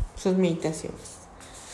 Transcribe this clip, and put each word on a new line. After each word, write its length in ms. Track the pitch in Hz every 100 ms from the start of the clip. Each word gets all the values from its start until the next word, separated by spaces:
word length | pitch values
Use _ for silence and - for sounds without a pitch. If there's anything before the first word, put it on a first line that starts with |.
| - -
sus 200 | 196 185
meditaciones. 800 | 185 165 156 160 - - - - - - - - -